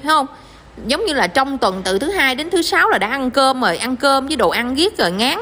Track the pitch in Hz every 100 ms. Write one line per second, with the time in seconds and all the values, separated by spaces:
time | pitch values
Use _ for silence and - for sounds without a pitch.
0 | 277 311 277 - - - - - 214 294
1 | 427 277 180 269 269 269 214 190 185 196
2 | 302 392 269 254 320 359 330 349 403 240
3 | 208 269 254 269 269 262 214 165 240 254
4 | 277 269 269 302 180 208 240 269 381 -
5 | 180 180 247 359